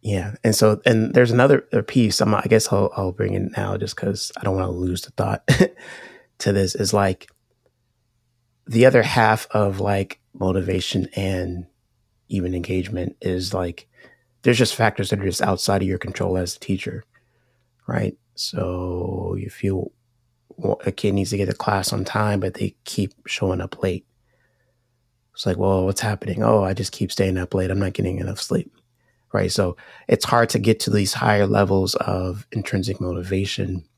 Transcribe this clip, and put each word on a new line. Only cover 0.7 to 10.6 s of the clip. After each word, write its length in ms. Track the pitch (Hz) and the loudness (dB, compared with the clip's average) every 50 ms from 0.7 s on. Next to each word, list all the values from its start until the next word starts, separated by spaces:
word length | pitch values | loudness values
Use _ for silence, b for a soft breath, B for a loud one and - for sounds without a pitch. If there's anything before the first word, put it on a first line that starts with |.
| 107 104 - | 4 4 4
and 260 | - 117 110 110 110 - | 2 4 4 2 2 4
there's 180 | 120 123 117 117 | 4 4 6 6
another, 340 | 120 127 139 143 120 - _ - | 4 6 6 6 4 2 _ -2
uh, 100 | 120 117 | -2 -2
piece, 380 | - - 131 117 110 101 - | 0 2 2 4 4 4 2
I'm, 120 | 107 107 107 | 2 2 2
I 100 | 101 - 110 | 2 2 4
guess 240 | 110 110 - - - | 4 4 4 4 0
I'll, 200 | 98 101 - - | 2 2 0 0
I'll 140 | - 98 92 | -2 -4 -4
bring 240 | 90 - 98 95 95 | -2 -2 -2 -2 0
it 160 | 98 98 95 - | -2 -4 -4 -4
now 200 | 101 101 98 98 | -4 -4 -4 -2
just 200 | 98 95 101 - | -4 -4 -6 -6
'cause 340 | - - 101 98 98 - - - | -4 -4 -4 -2 -4 -6 -8 -10
I 80 | - - | -6 -4
don't 100 | 101 95 | -2 -2
wanna 160 | 95 92 92 | 0 -2 -2
lose 320 | 90 90 90 92 90 87 - | -2 -2 -2 -2 -2 -4 -6
the 80 | - | -10
thought 340 | - - - - - - _ - | -6 -4 -2 -2 -2 -4 _ 2
<laughs> 880 | 147 - 185 - - - - - - - - - - - _ _ _ _ | 4 6 6 4 4 -8 -20 -20 -18 -18 -20 -20 -20 -20 _ _ _ _
to 140 | - 104 101 | -2 0 2
this, 240 | 98 98 92 - | 2 2 0 0
is, 180 | - 104 92 - | -2 -2 0 2
like, 340 | 104 101 95 92 - - - _ _ _ _ _ _ _ _ _ _ _ _ _ _ _ _ _ _ _ _ _ _ _ _ _ _ _ - | 2 2 2 0 -4 -8 -20 _ _ _ _ _ _ _ _ _ _ _ _ _ _ _ _ _ _ _ _ _ _ _ _ _ _ _ -2
the 180 | 113 113 117 | 4 8 8
other 160 | 131 - 120 110 | 8 8 8 4
half 460 | - - 127 113 104 - - - - | 4 4 4 4 4 4 2 0 -4
of, 300 | - 107 104 101 98 95 | 0 0 0 0 0 -2
like, 400 | 101 101 101 98 98 - - _ _ _ _ | -2 0 0 0 -2 -4 -8 _ _ _ _
motivation 760 | - 95 95 92 95 | -4 -2 0 0 0